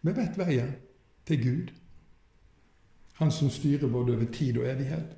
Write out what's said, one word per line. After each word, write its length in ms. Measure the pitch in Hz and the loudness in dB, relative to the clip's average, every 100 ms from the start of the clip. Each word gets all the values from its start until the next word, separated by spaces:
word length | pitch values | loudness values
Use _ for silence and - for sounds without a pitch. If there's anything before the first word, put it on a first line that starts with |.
vi 140 | 160 - | 0 0
vet 220 | 190 - | -2 -2
veien 340 | 180 131 127 139 - _ _ _ - | 0 2 0 -6 -14 _ _ _ -2
til 160 | 151 | 0
Gud. 260 | 120 139 175 - - - - - _ _ _ _ _ _ _ - - - | 2 0 -4 -12 -20 -20 -20 -20 _ _ _ _ _ _ _ -20 -20 0
Han 100 | 156 | 0
som 200 | - 143 | 2 0
styrer 360 | - 147 143 135 | 2 0 2 2
både 280 | 120 123 113 | 2 0 0
over 100 | 117 | -2
tid 260 | - 127 120 | 0 0 0
og 80 | 120 | -2
evighet. 480 | 131 135 160 160 | -2 -4 -4 -8